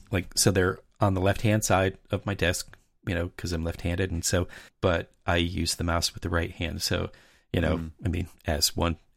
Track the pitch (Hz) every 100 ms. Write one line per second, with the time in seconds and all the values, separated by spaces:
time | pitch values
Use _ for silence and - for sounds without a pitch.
0 | - 92 - - - 95 92 - - -
1 | 104 95 95 95 110 107 - 95 95 -
2 | - 101 - 98 85 87 - - _ _
3 | - 85 85 - 82 82 82 - 87 87
4 | 92 85 - 92 90 - - _ 95 85
5 | - _ - 87 87 90 85 - 85 85
6 | - - 87 85 85 - 82 82 - 90
7 | 87 - - _ _ - 80 82 82 -
8 | - 87 85 - - 76 - - 85 80
9 | _